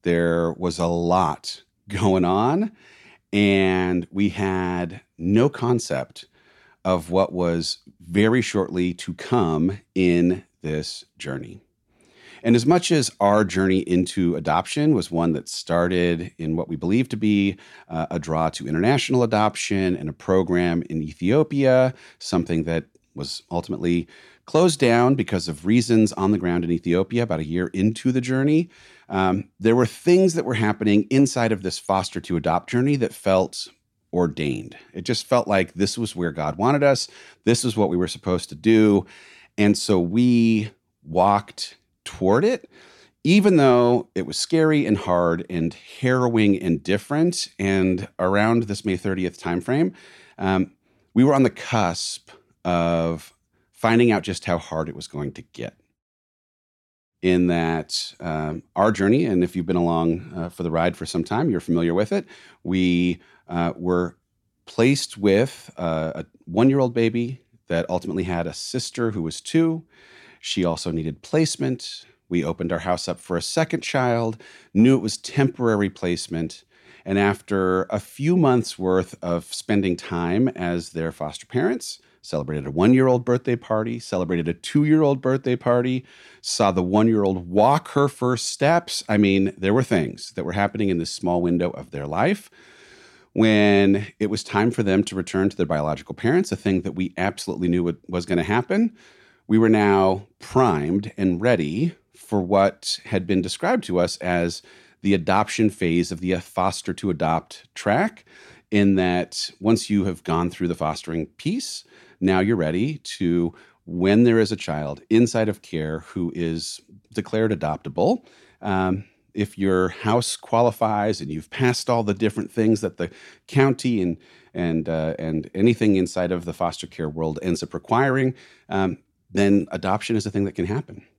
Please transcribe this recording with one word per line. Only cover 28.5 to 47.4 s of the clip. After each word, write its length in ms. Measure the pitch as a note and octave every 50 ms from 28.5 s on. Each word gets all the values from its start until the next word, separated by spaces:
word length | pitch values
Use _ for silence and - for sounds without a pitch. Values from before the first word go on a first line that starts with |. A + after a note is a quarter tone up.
| D3+ D#3+ E3+ E3+ _ - - - - - _ _
um, 400 | G2 F#2+ F#2+ F#2 F#2 G2 - _ _ _
there 180 | F#2+ A2 A2+
were 100 | B2 B2
things 480 | A#2+ - - - F3 F3 F#3 F#3+ F#3 D#3+
that 100 | E3 -
were 100 | B2 B2
happening 520 | G#2+ A2 G#2+ G#2 - A2 G#2+ G#2 G#2 G2+ -
inside 400 | C3 C3+ C#3+ C3 - C3 A#2 A2+
of 120 | A2 F#2+
this 160 | F2+ F#2 - -
foster 420 | - - G2 F#2+ F#2 - - F#2
to 160 | - - F2+
adopt 320 | E2 C#2+ E2 E2 E2+ - -
journey 280 | - A#2+ B2+ C#3+ D3
that 180 | C3+ A#2 - -
felt 540 | - - G2+ F#2+ F#2+ F#2+ - - - - - _ _ _ _ _ _ _ _
ordained. 640 | - F2 F2 D#2+ D2 - D#2 C#2+ B1+ G#1+ - - - - - _
It 100 | - -
just 240 | F2 - A#2+ - -
felt 220 | - C3 B2 - -
like 240 | G#2 F#2+ F#2 -
this 240 | - F2+ G2+ G2 -
was 180 | - A#2 G2+ -
where 160 | F2 F2 E2+
God 280 | C#2+ D#2+ D2+ D2+ - E2
wanted 240 | G#2 B2 C#3+ D3
us. 260 | C#3+ C#3+ C#3 B2+ - - - - - - - _ _
This 200 | - A#2+ - -
was 100 | B2+ G2+
what 140 | A2 G#2 E2
we 80 | E2+
were 100 | F2 F2+
supposed 440 | E2+ - - - - F#2 F2 - -
to 40 | -
do. 520 | D2+ - A2 A2+ A2 A2 G#2+ G2+ G2 F2+ - - - - - - - - _ _
And 220 | - G#2 G#2 G2+ -
so 200 | - - G#2 F#2
we 760 | F2 E2+ F#2 A#2 B2 B2 A#2+ A#2+ A#2 A2+ A2+ G#2+ G#2 A2 - _ _ _ _ _
walked 760 | _ - D#2+ F2+ F2+ G2+ G2+ G2+ - - - - - - - _ _ _ _ _ _
toward 400 | - - - F#2 F#2 G2+ B2 F3
it, 260 | A3 C4 - - - _ - - - - _ - _ _ _
even 340 | _ D3 F3+ G#3 G3 G#3 F#3+
though 520 | D#3+ C#3 C3 B2 B2 B2 A#2+ B2 A#2+ - _ _
it 120 | F#2+ F#2
was 100 | - -
scary 480 | - - - - D#3+ D#3+ D#3 D#3 D3 C#3
and 140 | F2 G#2+ F#2
hard 480 | - F#2 F2+ F2 F2 E2+ E2+ E2+ F2 -
and 260 | F#2 E2+ E2 E2+ - - - - - -
harrowing 600 | - B2+ B2+ B2+ B2+ A#2+ A#2 A2+ G#2+ G2+ G2 E2+
and 220 | C#2 F#2 E2 D2
different. 640 | - - F#2+ A2 - - D3 D3+ E3 F3 E3+ -